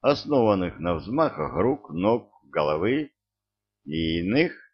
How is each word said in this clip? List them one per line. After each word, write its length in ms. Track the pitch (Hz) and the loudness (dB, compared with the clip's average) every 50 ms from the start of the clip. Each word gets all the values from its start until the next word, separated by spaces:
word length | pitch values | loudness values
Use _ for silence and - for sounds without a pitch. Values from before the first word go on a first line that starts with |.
основанных 760 | - 131 143 139 - - 147 135 117 107 104 95 90 87 85 - | 2 2 0 0 0 0 2 4 4 4 4 2 0 -4 -6 -4
на 160 | 78 87 87 | -2 -2 -2
взмахах 580 | 80 73 95 120 151 160 139 - - 78 67 62 | -2 -2 -4 -2 0 0 0 0 -4 -6 -4 -2
рук, 360 | 78 95 123 147 139 - - | 0 0 0 0 -2 -6 -10
ног, 420 | - 82 92 107 117 120 104 _ _ _ _ _ | -6 0 2 2 2 2 -2 _ _ _ _ _
головы 640 | - 82 76 73 76 78 87 107 131 147 151 139 _ _ _ _ _ _ _ _ _ _ _ _ _ _ _ | -2 0 0 0 0 0 0 0 -2 -2 -4 -8 _ _ _ _ _ _ _ _ _ _ _ _ _ _ _
и 340 | 71 73 80 82 82 80 85 | -8 -4 -4 -2 -2 -2 -2
иных 340 | 85 92 110 139 165 170 - - - _ | -2 0 0 0 0 0 -2 -10 -20 _